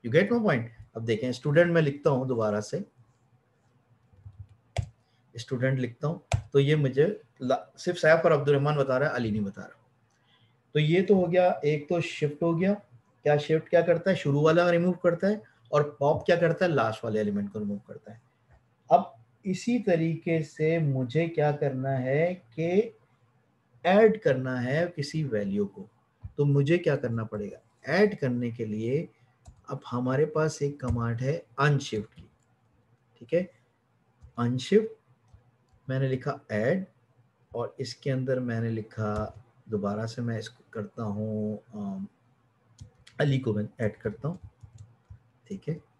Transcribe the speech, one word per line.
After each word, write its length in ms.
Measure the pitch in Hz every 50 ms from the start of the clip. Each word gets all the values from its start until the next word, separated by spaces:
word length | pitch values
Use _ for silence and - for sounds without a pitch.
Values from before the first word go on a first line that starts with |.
| _
You 80 | 120
get 200 | 117 156 196 208
my 80 | 240 240
point? 260 | 220 202 151 120 117 117 - - - _ _
अब 100 | 113 113
देखें 260 | 113 113 107 120 127
student 400 | 123 - - 147 143 160 175 170 170
मैं 80 | 165
लिखता 280 | 160 143 139 - - 160
हूँ 180 | 139 127 131 127
दोबारा 320 | 127 113 110 107 104 104
से, 220 | 107 - - 160 208 - _ _ - _ _ _ _ _ _ _ _ _ _ _ _ _ _ _ _ _ _ _ _ _ _ _ - - - _ - _ - _ _ _ _ - - - - _ _ _ _ _ _ _ _
student 440 | 117 117 - 135 123 123 131 135 131
लिखता 280 | 127 117 120 _ - 147
हूँ 140 | 170 185 _ _ - - - - -
तो 60 | 139
ये 160 | 139 139 151
मुझे 300 | 156 143 131 123 135 151 185 208 - - _ _ _
ला-, 380 | 131 127 131 - - - _ -
सिर्फ 180 | - 180 175 -
सैफ 280 | - 156 160 165 165
और 60 | 170
अब्दुल 240 | 160 143 139 143 147
रहमान 200 | 139 139 147 151
बता 220 | 147 135 135 127 127
रहा 120 | 143 156
है, 60 | -
अली 160 | 127 120 110
नहीं 120 | 104 107 104
बता 180 | 98 95 -
रहा। 180 | 95 - - _ _ _ _ _ _ _ _ _ _ _ _ _ _ _ _ _ _ _ _
तो 40 | 151
ये 220 | 151 151 165 180
तो 140 | 185 185 208
हो 120 | 190 180 175
गया, 220 | 170 180 180 180 175 - -
एक 220 | 147 151 147 147 -
तो 120 | 175 170
shift 420 | 165 - - - 156 143 147 - 170
हो 100 | 170 170
गया। 180 | 165 185 190 208
क्या 640 | 208 - _ - - _ _ _ _ _ 147 143 147
shift 300 | 147 - 156 160 160 -
क्या 120 | - 170
करता 300 | 165 175 170 170 170 190
है, 60 | 190 -
शुरू 240 | - 147 139 143
वाला 280 | 151 160 160 170 175 175
remove 220 | 175 170 170 180 180 - -
करता 240 | 175 170 170 - 196
है, 140 | 214 208 - - _ _ _ _
और 240 | - 147 147 147 - -
पॉप 240 | 139 143 156 - -
क्या 100 | - 175 170
करता 280 | 170 165 165 - 185
है, 60 | 180
Last 320 | 156 131 113 113 110 - -
वाले 160 | 113 107 107
element 320 | 107 104 101 101 101 101 -
को 60 | 107
remove 220 | 107 101 101 101 - -
करता 240 | - - _ -
है। 100 | - - _ _ _ _ _ _ - _ _ _ _ _ _ _
अब 240 | 160 180 196 - - - - _ _ _ _
इसी 340 | 202 185 185 - - 240 247
तरीके 600 | 214 - 220 160 160 165 165 160 - 175 165 160 151
से 340 | 147 - - 156 156 165 170
मुझे 460 | 160 143 135 131 131 120 123 156 170 165
क्या 220 | 165 156 147 151 143
करना 380 | 147 151 139 131 131 131 135
है 420 | 135 131 127 131 135 147 165 175 180
कि 640 | 180 _ _ - - 160 170 175 196 226 233 - _ _ _ _ _ _ _ _ _ _ _ _ _ _ _ _ _ _
ऐड 340 | 170 185 202 226 220 190 -
करना 340 | - 160 135 127 127 127 127 123
है 260 | 120 127 135 156 175 175
किसी 360 | 175 - 139 - - 160 156
value 420 | 131 110 104 101 98 98 101 101
को, 220 | 98 - - 95 - _ _ _ _ _ _ - - - -
तो 80 | 147
मुझे 320 | 143 139 143 143 143 170 180
क्या 180 | 175 165 143
करना 280 | 139 - 120 117 113 110
पड़ेगा, 340 | 107 - 104 104 98 - - _ _ _ _ _ -
ऐड 280 | 147 185 208 208 202 -
करने 320 | - 127 123 120 123 120
के 140 | 113 120 117
लिए 420 | 110 107 107 110 117 131 151 170 - _ _ _ _ _ _ _ - - _ _ -
अब 120 | 139 - - -
हमारे 380 | 123 123 127 127 131 135 156 156
पास 340 | - 156 156 160 156 -
एक 180 | 143 143 143 -
command 420 | - 123 120 120 117 117 117 117
है 120 | 127 135 151 170 - _ _ -
unshift 540 | 139 147 143 139 - - - 107 101 - _
की, 140 | - - - _ _ _ _ _ _ _ _ _ _ _ _ _ _ _ _ _ _
ठीक 160 | 120 113 -
है, 80 | 170 190 185 _ _ _ _ _ _ _ _ _ _ _ _ _ _ - - _ -
Unshift, 500 | 120 120 123 127 - - 190 214 214 220 - _ _ _ _ _ _ _ - - _ _ _ _ _ _ _ _ _ -
मैंने 200 | 131 131 135 131
लिखा 320 | 131 131 - 143 - - - _
ऐड, 340 | 110 104 110 123 175 190 190 - _ _ _ _ _ _ _ _ _ _ _ _
और 240 | - 117 120 - - -
इसके 300 | 131 113 - _ - 143
अंदर 300 | 131 131 127 131 131 127
मैंने 280 | 127 120 117 113 117 117
लिखा, 440 | 113 110 107 - - - 110 104 104 107 107 104 - - - _ _ _ _ -
दोबारा 360 | 113 101 98 101 104 107 113
से 160 | 113 117 -
मैं 160 | 120 117 117 107
इसको 240 | 101 - - _ - _ -
करता 300 | 113 104 101 _ - 117
हूँ, 540 | 107 101 104 107 110 107 107 - 107 107 - - _ -
अम, 340 | 107 101 98 98 95 98 - _ _ _ _ _ _ _ _ _ _ _ _ _ _ - - _ _ _ - _ -
अली 200 | 147 147 135 131
को 140 | - 117 104
मैं 140 | 101 104 - _ -
ऐड 180 | 120 - - -
करता 300 | - 110 104 - - 147
हूँ, 120 | 175 - - - _ _ - - _ - - _ - _ _ _ - - _ _ _ _ _ -
ठीक 200 | 196 196 - -
है। 100 | 160 160 _ _ _ _